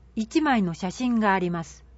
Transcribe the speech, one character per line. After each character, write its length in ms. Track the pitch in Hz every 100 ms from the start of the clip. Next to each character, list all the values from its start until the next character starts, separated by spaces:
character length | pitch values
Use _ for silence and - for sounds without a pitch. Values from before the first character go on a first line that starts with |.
| - -
一 240 | 220 330
枚 200 | 311 240
の 120 | 185
写 180 | 165 185
真 280 | - 247 233
が 140 | 214
あ 60 | 190
り 100 | 180
ま 160 | 170 160
す。 180 | - -